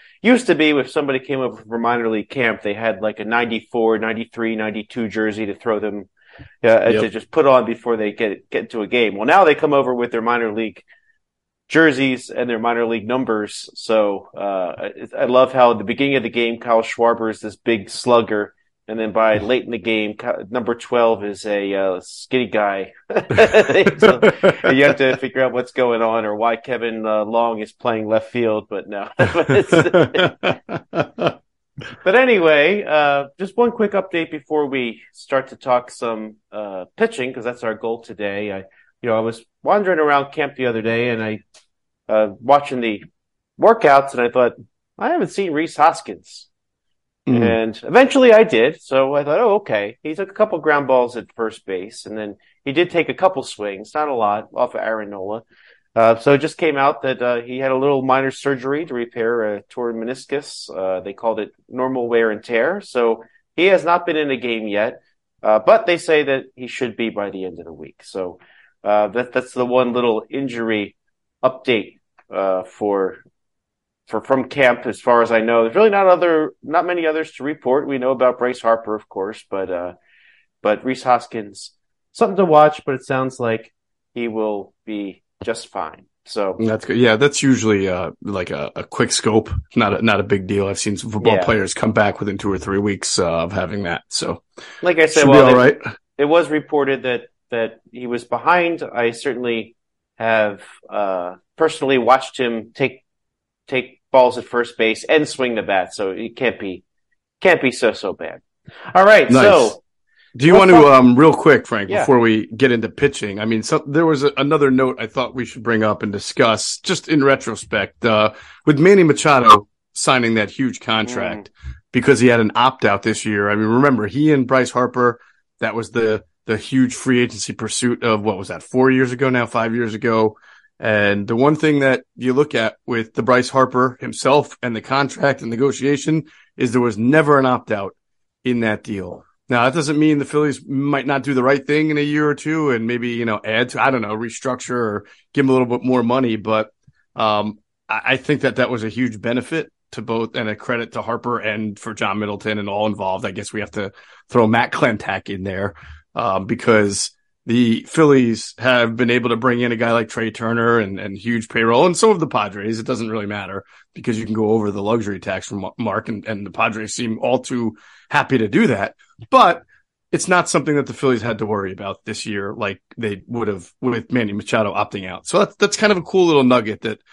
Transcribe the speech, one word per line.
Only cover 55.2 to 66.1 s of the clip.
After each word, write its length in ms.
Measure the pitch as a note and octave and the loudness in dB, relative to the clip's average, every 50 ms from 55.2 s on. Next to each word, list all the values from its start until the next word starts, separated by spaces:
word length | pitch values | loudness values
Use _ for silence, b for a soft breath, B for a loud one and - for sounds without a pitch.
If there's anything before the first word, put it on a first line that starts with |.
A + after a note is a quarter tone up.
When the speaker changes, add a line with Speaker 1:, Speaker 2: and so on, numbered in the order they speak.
| F#2 G2+ G#2+ A#2 - b b b b b b b b b - | -10 -8 -10 -10 -12 b b b b b b b b b 0
Speaker 1:
Uh, 220 | A#2 A2+ A#2 A#2 | 4 4 4 4
so 180 | A#2 - C#3+ C#3+ | 4 4 4 4
it 40 | |
just 220 | C3+ D3+ D3+ - - | 4 2 -2 -4 -2
came 180 | F3+ D#3 C#3+ | -2 -2 0
out 240 | C#3 C#3 C#3+ D3+ - | 2 0 0 0 -2
that, 180 | - C3 B2+ G#2 B2 | -4 -6 -4 -2 -2
uh, 180 | B2 B2 A#2+ | -2 -2 -2
he 160 | A#2+ B2+ B2+ | -6 -8 -8
had 140 | B2+ C3+ C3+ | -6 -4 -2
a 40 | C3 | -2
little 280 | C3 C3+ C#3+ C#3+ C3+ C3 | 0 0 0 0 0 0
minor 260 | C3 C3 C3+ C3+ C3+ | 0 0 0 0 -2
surgery 560 | - - - C#3 C#3 B2 B2 C3+ C#3+ D3+ E3+ | -6 -4 -4 -4 -4 -4 -4 -6 -6 -6 -6
to 80 | D#3 C3 | -8 -8
repair 640 | A#2+ A#2 A#2 - A#2+ A2+ A2+ A#2+ A#2 G#2+ G#2+ G#2 | -8 -8 -8 -6 -4 -4 -2 -2 -2 -2 -4 -6
a 60 | G2 - | -8 -10
torn 320 | _ - B2+ A#2+ A#2+ A2+ | _ -10 -8 -6 -6 -6
meniscus. 760 | A2+ A2+ A#2+ C3 B2+ - - C#3 D3 C#3+ - - - - - | -6 -8 -8 -10 -12 -10 -8 -8 -8 -8 -10 -16 -18 -18 -12
Uh, 300 | - F2+ F#2+ F#2 F#2+ F#2 | -8 -6 -4 -4 -4 -6
they 120 | F2 G2+ | -6 -10
called 280 | G2+ - A#2 A2+ G#2+ G#2+ | -12 -6 -4 -4 -4 -4
it 120 | G#2 - - _ _ | -6 -10 -12 _ _
normal 400 | _ A#2+ B2+ C3 C3 C3 B2+ A#2+ | _ -6 -6 -4 -4 -4 -4 -2
wear 220 | A#2 A#2 A#2 A#2 A2 | 0 0 2 2 0
and 140 | G#2+ G#2 - | -2 -4 -6
tear. 380 | - A#2+ A2+ B2 D#3+ F#3+ G#3 | -4 -2 0 0 0 -2 -6
So 420 | - - - B2 A#2 A2+ A2+ B B B B B B _ _ | -8 -6 -2 0 0 0 0 B B B B B B _ _
he 100 | D#3 F3 | 0 2
has 180 | G3 F#3+ E3 D3 | 4 4 2 2
not 220 | E3+ F3 F3 F3 | 2 0 0 0
been 100 | F3 D#3 | -2 -2
in 140 | D#3 D3+ C#3+ | -2 -2 -2
a 80 | C3 | -4
game 300 | A#2 A#2+ A#2+ A#2 A2 A2 | -4 -4 -4 -6 -6 -6
yet, 340 | G#2+ G2+ G#2 G#2+ B2 - - _ _ _ _ _ _ _ _ | -4 -2 -2 -2 -2 -4 -8 _ _ _ _ _ _ _ _
uh, 160 | - G#2+ G#2+ | 0 2 2
but 300 | G#2+ A2 F3 A3 A3+ A3 | 4 4 4 4 4 4
they 100 | F3 F3 | 0 -2
say 240 | D#3+ - D#3+ | -2 0 0